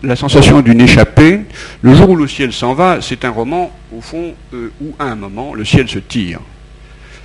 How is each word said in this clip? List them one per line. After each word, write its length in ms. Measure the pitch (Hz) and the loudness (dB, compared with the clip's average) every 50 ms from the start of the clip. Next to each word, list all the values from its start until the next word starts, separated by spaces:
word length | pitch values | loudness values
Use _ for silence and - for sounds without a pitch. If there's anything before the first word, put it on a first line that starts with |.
| - | -6
la 120 | 139 123 - | -6 -4 -4
sensation 420 | 147 139 139 147 - - 143 147 | -4 0 2 4 4 6 4 4
d'une 220 | 131 117 117 117 | 4 4 4 4
échappée. 580 | 123 123 - - 107 - - - 156 160 185 208 208 - - - - - - - | 4 4 4 4 2 2 4 4 4 4 4 2 -2 -10 -16 -20 -20 -20 -10 0
Le 140 | - 123 131 | 4 6 6
jour 140 | 156 202 185 | 8 6 6
où 60 | 190 165 | 4 2
le 100 | 147 131 | 0 -2
ciel 240 | - - 143 123 | -4 -4 -6 -6
s'en 220 | 104 - 123 120 131 | -4 -4 -4 -4 -2
va, 260 | 143 180 185 175 143 | 0 0 0 0 -2
c'est 240 | 131 - 131 120 - | -6 -8 -10 -8 -8
un 60 | 123 | -6
roman, 420 | 113 110 117 127 160 180 180 160 - - - - 113 | -6 -6 -6 -6 -6 -6 -6 -8 -10 -16 -20 -20 -20
au 60 | 117 | -18
fond, 340 | 113 - 156 165 175 170 - - - - 127 | -16 -14 -12 -12 -10 -12 -14 -16 -20 -18 -14
euh, 180 | 123 117 110 - - | -14 -14 -14 -14 -14
où 120 | 143 156 - - | -14 -14 -12 -10
à 60 | 147 | -10
un 100 | 135 113 | -10 -8
moment, 380 | 107 101 98 98 110 131 147 139 | -10 -12 -12 -12 -12 -12 -12 -12
le 100 | 110 107 | -10 -6
ciel 240 | - - 156 127 110 | -2 0 0 -2 -2
se 120 | - 101 | -6 -12
tire. 420 | 95 - - 123 98 87 85 87 - - - - - - - - - - - - - - - - - | -12 -8 -8 -6 -6 -6 -8 -12 -16 -20 -20 -20 -20 -20 -20 -20 -20 -20 -20 -20 -20 -20 -20 -20 -20